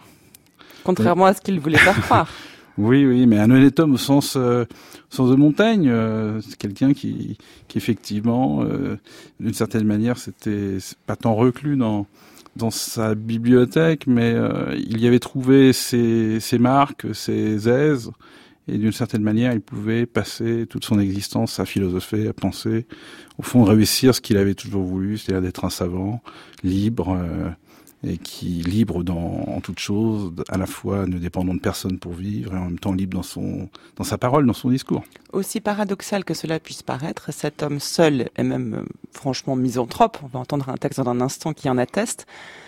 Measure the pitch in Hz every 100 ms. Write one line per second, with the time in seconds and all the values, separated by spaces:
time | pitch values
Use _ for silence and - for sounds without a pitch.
0 | - _ _ - _ _ - - - 185
1 | 220 175 190 202 - 185 143 151 180 214
2 | - 226 156 - - - - - 107 135
3 | 139 123 123 104 110 131 139 135 160 123
4 | - 139 - 135 123 120 117 - - -
5 | _ - 127 135 151 143 220 214 139 117
6 | 110 110 107 110 - - 104 98 135 139
7 | 110 110 - 110 - - _ 110 - 104
8 | - 104 117 120 139 143 117 101 95 107
9 | - - - _ 104 104 110 113 107 104
10 | 117 120 - - 110 104 101 95 - -
11 | - 104 117 107 123 120 147 139 113 104
12 | 101 _ - - - - 113 - - 120
13 | 110 107 110 113 117 123 123 160 165 156
14 | 135 120 117 117 110 98 - - - 113
15 | 120 123 - 139 123 135 131 123 - 120
16 | 117 113 110 110 - 120 123 139 139 -
17 | 110 107 - 107 107 107 113 131 151 135
18 | 110 - - - - _ - 110 107 -
19 | 117 113 107 110 123 113 - 113 107 117
20 | 117 104 104 - 117 117 113 113 - 104
21 | 98 98 - 110 113 - 95 - 95 90
22 | - 107 107 - 98 - 113 113 - -
23 | - - - - - 123 101 107 101 -
24 | 131 117 - 101 98 95 101 98 92 95
25 | 98 107 - 95 90 - 92 - 90 90
26 | 98 120 - - - - 92 98 104 120
27 | 87 92 87 85 85 85 _ - - _
28 | - 87 - - 90 85 85 104 107 90
29 | 87 85 85 82 - 87 - 90 - 101
30 | 113 107 95 85 - 92 95 - 98 98
31 | 92 90 87 95 92 90 101 - 101 92
32 | 87 87 98 110 113 92 90 87 104 95
33 | 95 92 87 - 95 95 95 - - -
34 | 98 104 123 147 131 101 127 131 - 143
35 | - - _ 190 190 220 208 208 202 196
36 | - 202 185 160 156 160 - 131 - 127
37 | 156 - - - 147 - 151 143 - -
38 | 160 135 - - 127 131 113 110 - -
39 | - - 135 127 - 131 127 120 120 -
40 | 226 - 139 127 123 143 131 127 143 135
41 | 123 123 131 - 160 147 143 123 123 202
42 | 226 - - - - -